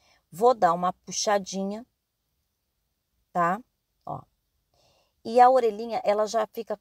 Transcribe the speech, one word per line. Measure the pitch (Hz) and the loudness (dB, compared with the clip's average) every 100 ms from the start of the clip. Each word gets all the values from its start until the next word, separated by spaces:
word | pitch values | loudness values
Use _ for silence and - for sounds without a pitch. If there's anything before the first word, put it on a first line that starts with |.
| _ _ _ | _ _ _
Vou | 160 233 | 0 2
dar | 240 185 | 4 2
uma | 175 180 | 2 -2
puxadinha, | - - 185 - 208 190 190 196 208 254 _ _ _ _ _ _ _ _ _ _ _ _ _ _ | -4 -8 -6 -2 -2 -2 -8 -8 -8 -14 _ _ _ _ _ _ _ _ _ _ _ _ _ _
tá? | 185 170 196 - _ _ _ - | -4 -2 -4 -10 _ _ _ -14
Ó. | - - _ _ _ _ _ _ _ _ _ | -14 -16 _ _ _ _ _ _ _ _ _
E | - 233 | -2 6
a | 247 | 6
orelhinha, | 262 233 202 233 220 | 6 2 -2 -6 -4
ela | - 208 214 | -2 0 0
já | 220 214 | -2 -4
fica | - 220 208 | -8 -10 -12